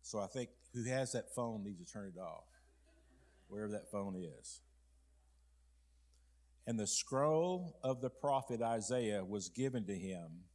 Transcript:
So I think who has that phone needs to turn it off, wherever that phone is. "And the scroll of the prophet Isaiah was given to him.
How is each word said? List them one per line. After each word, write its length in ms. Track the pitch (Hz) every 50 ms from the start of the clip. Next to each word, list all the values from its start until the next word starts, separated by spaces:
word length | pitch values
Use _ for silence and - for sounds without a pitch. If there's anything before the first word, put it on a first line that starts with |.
| -
So 160 | - - 107
I 60 | 98
think 240 | 92 - 135 120 113 - - - - -
who 100 | 123 113
has 260 | 123 127 131 135 120
that 220 | - 120 - - -
phone 280 | - 120 117 110 107 98
needs 160 | 101 101 87
to 100 | 87 -
turn 220 | - 107 101 98 87
it 60 | 90
off, 280 | 92 82 80 78 - - - - - - _ _ _ - - - - - - - - - - - - _
wherever 240 | 101 104 107 104
that 200 | 104 104 90 -
phone 240 | - 101 98 98 95
is. 440 | 92 90 82 76 - - - - - - - _ - _ _ _ - _ _ _ _ _ _ _ - _ - - _ - _ - - _ _ _ - - _ - - - - - - - - - - -
"And 120 | - 120 110
the 100 | 104 98
scroll 920 | - - - - 135 131 143 151 156 160 170 180 185 180 180 165 - -
of 200 | - 131 135 120
the 80 | 127 127
prophet 520 | - - - 143 135 139 135 - 123 113
Isaiah 640 | 117 113 117 113 104 98 127 127 120 107 104 101 92
was 240 | 92 104 101 92 -
given 380 | - 117 131 135 127 123 107
to 120 | 92 101 92
him. 480 | 90 95 92 87 82 80 80 87 92 - -